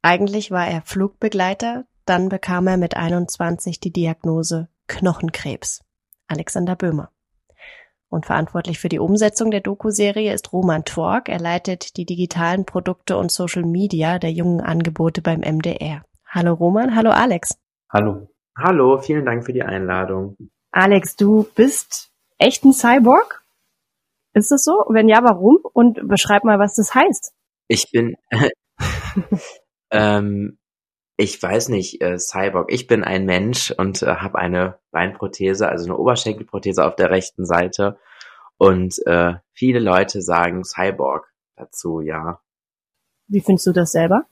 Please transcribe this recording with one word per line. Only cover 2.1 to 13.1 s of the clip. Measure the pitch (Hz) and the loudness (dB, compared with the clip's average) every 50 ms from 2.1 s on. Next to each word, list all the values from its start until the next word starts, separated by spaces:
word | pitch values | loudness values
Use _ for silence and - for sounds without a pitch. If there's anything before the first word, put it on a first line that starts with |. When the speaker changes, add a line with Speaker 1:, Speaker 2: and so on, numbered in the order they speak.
| 185 180 185 190 | 0 0 0 -2
Speaker 1:
bekam | 196 185 - - 180 180 185 | -4 -6 -4 -4 -2 0 0
er | 185 185 | 2 2
mit | 185 180 165 - | 0 0 -2 -4
einundzwanzig | - 170 165 175 175 175 170 - - 175 170 170 170 - 180 165 - | -4 -4 -2 -2 -2 -4 -4 -6 -6 -4 -4 -4 -4 -6 -10 -10 -8
die | - 185 | -10 -6
Diagnose | 165 180 170 160 160 _ - 165 160 165 160 - 170 160 170 - _ _ _ | -4 -2 -2 -2 -4 _ -4 -2 -2 -2 -2 -4 -4 -6 -6 -10 _ _ _
Knochenkrebs. | - - - 190 185 165 - - 165 - - - 143 127 - - - - - _ _ _ _ _ _ _ _ _ - | -12 -6 -2 0 0 0 -2 -4 -6 -6 -8 -10 -10 -10 -8 -10 -12 -12 -12 _ _ _ _ _ _ _ _ _ -10
Alexander | 160 151 165 - - 190 175 180 180 | -10 -10 -8 -8 -6 -4 -4 -4 -4
Böhmer. | 175 190 175 156 147 - - _ _ _ _ _ _ _ _ _ _ - - - - - _ _ _ _ _ | -4 -4 -4 -4 -4 -8 -10 _ _ _ _ _ _ _ _ _ _ -20 -20 -20 -20 -20 _ _ _ _ _
Und | - 165 151 | -8 -8 -4
verantwortlich | - - 151 160 - - 175 - 175 165 - | -2 -2 -2 -2 -2 -6 -6 -6 -6 -8 -6
für | - 170 | -6 -4
die | 170 - | -4 -2
Umsetzung | - 170 202 208 214 208 208 - 226 220 | 0 0 2 2 2 0 0 0 -2 -2
der | 214 196 | -2 -2
Doku-Serie | 196 196 202 - - 214 208 208 208 202 202 214 220 208 | -4 -6 -8 -4 -6 -4 0 0 0 0 0 -2 -2 -2
ist | - - - - | -4 -6 -8 -6
Roman | - 180 185 180 160 156 156 | -4 0 0 2 0 0 -4
Twork. | - - 170 160 180 190 247 254 - | -6 -6 -4 -2 0 -2 -2 -2 -4
Er | - 175 | -8 -6
leitet | 170 170 170 180 _ 196 185 180 - - _ | -4 -4 -4 -4 _ -6 -6 -6 -10 -14 _
die | - 175 | -10 -8
digitalen | - 180 170 180 175 - 175 170 170 180 196 190 | -6 -4 -4 -4 -4 -2 -2 0 0 0 -2 -4
Produkte | - - 185 175 - 180 _ _ - | -4 -6 -4 -4 -4 -6 _ _ -4